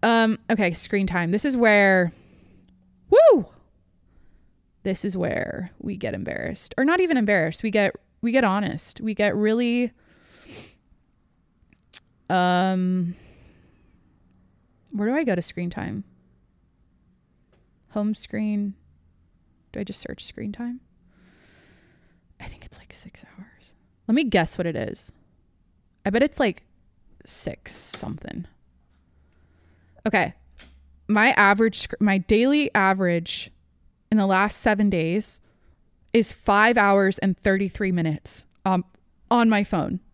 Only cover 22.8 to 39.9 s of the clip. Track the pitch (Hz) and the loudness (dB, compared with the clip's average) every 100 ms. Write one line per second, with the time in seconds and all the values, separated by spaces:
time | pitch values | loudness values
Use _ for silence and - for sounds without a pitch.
22.8 | - - - - - - 196 _ _ _ | -20 -20 -20 -20 -20 -20 -20 _ _ _
23.8 | _ _ - 233 285 196 160 - 170 156 | _ _ -2 0 2 0 0 -2 -6 -4
24.8 | 117 - - - _ _ _ _ _ _ | -8 -10 -16 -20 _ _ _ _ _ _
25.8 | _ _ - 208 294 - 240 - _ _ | _ _ -2 0 0 0 -2 -2 _ _
26.8 | _ _ _ _ - - - - - - | _ _ _ _ -14 -10 -10 -12 -14 -12
27.8 | - - - 156 - - 175 _ _ _ | -10 -10 -12 -12 -12 -14 -14 _ _ _
28.8 | _ _ _ _ _ _ _ _ _ _ | _ _ _ _ _ _ _ _ _ _
29.8 | _ _ - 214 165 - _ - - - | _ _ -2 0 -2 -6 _ -20 -20 -20
30.8 | _ _ _ 214 226 - 202 202 226 - | _ _ _ 2 4 4 4 4 2 0
31.8 | - - 208 196 180 220 247 294 285 - | -8 -2 0 0 2 4 4 2 2 2
32.8 | 190 190 185 170 170 - - _ _ _ | 2 2 0 0 -2 -10 -12 _ _ _
33.8 | _ _ _ 214 196 190 208 - - 208 | _ _ _ 0 2 2 2 0 0 2
34.8 | 208 185 160 185 214 - _ _ _ _ | 2 0 -2 -2 -6 -12 _ _ _ _
35.8 | _ _ _ 233 226 - - 202 220 233 | _ _ _ 0 0 -4 0 4 4 4
36.8 | 202 196 190 196 190 180 - 190 196 - | 4 4 2 0 -2 -2 0 0 -2 -4
37.8 | 196 180 165 151 - - - _ 190 185 | -2 0 -2 -4 -8 -14 -16 _ -2 -2
38.8 | 175 _ _ _ _ 240 226 214 202 185 | -2 _ _ _ _ 2 4 2 0 -2
39.8 | 143 | -2